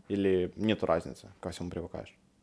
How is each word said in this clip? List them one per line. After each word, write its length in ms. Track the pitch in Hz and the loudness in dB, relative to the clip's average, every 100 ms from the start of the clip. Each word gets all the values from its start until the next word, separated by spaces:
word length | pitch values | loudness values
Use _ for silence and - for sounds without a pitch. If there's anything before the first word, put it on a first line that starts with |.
| - | -4
Или 420 | 101 98 92 90 - | 2 4 4 2 0
нету 300 | 107 101 92 | 0 2 2
разницы, 440 | 82 69 - 98 - | 2 0 -12 -18 -10
ко 100 | 95 | -10
всему 180 | - 87 | -6 -6
привыкаешь? 480 | 87 82 - - - _ _ | -6 -8 -10 -12 -18 _ _